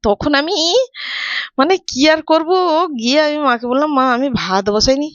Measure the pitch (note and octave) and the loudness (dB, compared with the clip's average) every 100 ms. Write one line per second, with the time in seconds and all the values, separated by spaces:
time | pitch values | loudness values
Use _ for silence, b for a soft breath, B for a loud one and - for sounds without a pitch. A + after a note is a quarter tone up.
0 | A3+ G#3 D4+ C#4+ D4+ F#4+ E4 G#4 B4+ B | 0 0 2 0 0 0 2 0 0 B
1 | B B B B B - C#4 F#4+ - B3 | B B B B B -2 2 2 -2 0
2 | D4 D#4+ D#4 D#4+ D#4+ F#4 F4+ D#4 F4+ C4+ | 2 2 2 0 2 2 2 0 0 -2
3 | A3+ C#4+ D4+ D4 C#4+ A#3+ A#3+ B3+ D4+ C#4 | 0 2 2 0 0 -2 -2 -2 0 0
4 | C4 A#3+ C#4 A#3 E3 F#3+ G3+ G#3 G#3+ C4+ | 0 0 -2 -4 -2 -2 0 0 0 0
5 | D4+ | -2